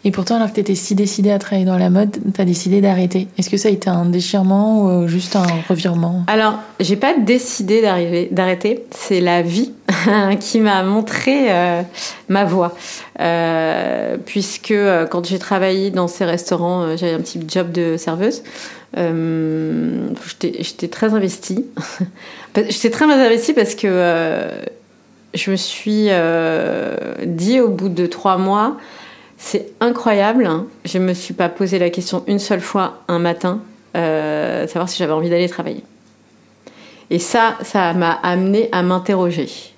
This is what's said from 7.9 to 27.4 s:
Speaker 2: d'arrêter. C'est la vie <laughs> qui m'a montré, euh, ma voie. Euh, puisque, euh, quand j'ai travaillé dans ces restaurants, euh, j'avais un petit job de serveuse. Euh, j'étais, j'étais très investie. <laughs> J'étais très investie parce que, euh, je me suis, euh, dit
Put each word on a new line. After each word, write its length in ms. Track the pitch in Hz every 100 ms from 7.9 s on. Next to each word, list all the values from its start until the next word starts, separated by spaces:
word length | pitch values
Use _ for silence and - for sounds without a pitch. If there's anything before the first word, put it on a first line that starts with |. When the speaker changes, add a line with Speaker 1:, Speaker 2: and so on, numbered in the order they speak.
| 180 170 175 175
Speaker 2:
d'arrêter. 540 | 190 185 180 208 220 -
C'est 300 | - - 185
la 220 | 175 175
vie 300 | 170 180 254 - -
<laughs> 520 | 170 180 208 196 202
qui 200 | - 233
m'a 220 | 214 196
montré, 680 | 185 214 214 - - 277 254
euh, 300 | 175 175 170 175 - - - -
ma 160 | 196
voie. 300 | 196 185 170 175 - - - -
Euh, 960 | 165 170 165 165 160 - - 62 57 -
puisque, 460 | - 208 190 - -
euh, 360 | 208 202 175 160
quand 200 | 175 170
j'ai 120 | 185
travaillé 520 | - 190 190 190 196
dans 180 | 185 175
ces 160 | -
restaurants, 580 | 180 175 175 175 175 180
euh, 140 | 165 165
j'avais 160 | 175
un 80 | 160
petit 200 | 170 170 160
job 220 | 185 175
de 240 | 170 170 160
serveuse. 440 | 165 165 214 294 - - - - - -
Euh, 1120 | 170 165 165 160 156 156 160 160 160 - - - -
j'étais, 360 | - 175 -
j'étais 260 | - - 170
très 260 | - 220
investie. 520 | 214 190 - - 190 - - - - 185
<laughs> 440 | - - - - 202 214
J'étais 220 | - 226
très 140 | 226
investie 480 | 311 277 240 233 226
parce 240 | 294 214 -
que, 100 | 208
euh, 640 | 180 175 165 165 - - - - - _ _ _ _ _
je 180 | 180 -
me 40 | 190
suis, 500 | - - 214 214 208
euh, 880 | 185 165 165 165 160 - - - - - -
dit 360 | - 165